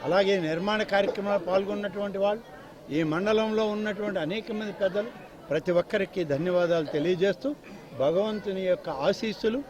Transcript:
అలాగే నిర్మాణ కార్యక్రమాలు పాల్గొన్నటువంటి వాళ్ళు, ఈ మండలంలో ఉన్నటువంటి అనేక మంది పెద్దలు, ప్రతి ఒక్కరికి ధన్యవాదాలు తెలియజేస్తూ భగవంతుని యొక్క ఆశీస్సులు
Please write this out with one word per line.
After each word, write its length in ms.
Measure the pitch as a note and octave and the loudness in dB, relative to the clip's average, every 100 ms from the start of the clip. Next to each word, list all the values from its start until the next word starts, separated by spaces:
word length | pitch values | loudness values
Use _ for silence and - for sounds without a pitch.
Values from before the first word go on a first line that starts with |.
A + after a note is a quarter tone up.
| C3 | 4
అలాగే 280 | F#3 G3 G3 D#3 | 4 4 2 0
నిర్మాణ 340 | E3 G3+ G#3+ G#3 | -2 0 0 2
కార్యక్రమాలు 500 | G3 G3+ - G3+ G3+ F3 | 2 2 -2 -2 -2 2
పాల్గొన్నటువంటి 720 | F#3+ G3 G#3 G3+ G3+ G3+ G3 | 0 0 -4 -4 -4 -4 0
వాళ్ళు, 200 | G3+ G#3+ - - - - - D3 | 0 0 -6 -18 -18 -18 -4 0
ఈ 40 | D#3+ | 0
మండలంలో 520 | D#3+ G3+ A3 A3 G#3+ G#3+ | 0 2 2 2 0 0
ఉన్నటువంటి 440 | G#3 G#3+ G3 G#3 F#3 | 0 -4 -4 -2 -2
అనేక 220 | D#3 G#3+ G#3 G#3+ | -2 -4 -4 -6
మంది 160 | G#3+ F#3 | -6 -2
పెద్దలు, 300 | F#3+ G3 A3+ - - - - | 0 0 -4 -10 -18 -18 -2
ప్రతి 220 | D3 F3+ F3 | -2 2 2
ఒక్కరికి 420 | - G#3+ F#3+ F#3+ D#3+ | 2 0 0 -2 0
ధన్యవాదాలు 560 | C#3 F3 F3+ F3 E3+ D3 | 0 2 4 4 2 2
తెలియజేస్తూ 540 | D3+ E3 F3 G3 F#3+ C4+ D4 - - - A#2+ | 0 2 4 2 2 -4 -4 -12 -18 -14 0
భగవంతుని 640 | C3+ E3+ G#3+ G#3+ G3+ F#3+ F#3 | 2 4 2 -2 -4 -2 0
యొక్క 180 | F3+ E3+ C3+ D#3 | 0 0 0 0
ఆశీస్సులు 520 | G3 A3 G3 A3+ B3 | 2 -2 0 0 0